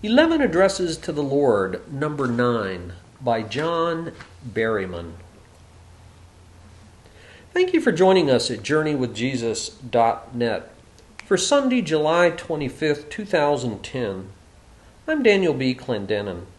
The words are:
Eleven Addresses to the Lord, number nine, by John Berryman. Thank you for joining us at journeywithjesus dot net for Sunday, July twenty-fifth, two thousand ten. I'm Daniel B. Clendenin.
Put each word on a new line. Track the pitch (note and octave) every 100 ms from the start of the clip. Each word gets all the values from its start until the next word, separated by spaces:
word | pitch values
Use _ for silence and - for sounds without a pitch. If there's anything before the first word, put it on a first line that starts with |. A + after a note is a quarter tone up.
Eleven | G#3 A#3+ E4 E4
Addresses | C4 E3 F#3+ F#3+ F3+ D#3
to | -
the | D3+
Lord, | C#3+ C#3 C#3 G#2 F#2+ F#2 -
number | C#3 D3+ D3 C3
nine, | A#2+ B2 A#2 G2 F#2 F2 F2 - -
by | B2 A2+
John | G#2 A2+ D#3+ E3+ E3 E3 E3+ - - - B2
Berryman. | G#2 A2+ G#2+ F#2+ F2 E2+ D#2+ - - - - - - - - - - - - - - - - - - - - - - -
Thank | F4 F#4
you | F4
for | -
joining | E3 F#3 F#3+ D3+
us | B2 -
at | A2
journeywithjesus | G#2+ D3+ D#3 D3 B2 G#2 B2 B2+ A#2 A2 - - B2+
dot | A#2 A2+ A#2 -
net | A#2+ A#2+ F#2+ - - - - - - -
for | F#3
Sunday, | - C#4+ C4+ B3
July | E3 D#3 D3+ E3+ F3
twenty-fifth, | E3+ - D#3 C#3 - D#3 D3 -
two | - G3+
thousand | E3 D3 C#3+ B2 G2+
ten. | - C3 A2+ F#2+ F#2+ - - - - - - - -
I'm | D#4
Daniel | A#3 G3+ F3+
B. | C3+ C3
Clendenin. | B2+ - A2 G2+ G#2+ G2+ F2 F2+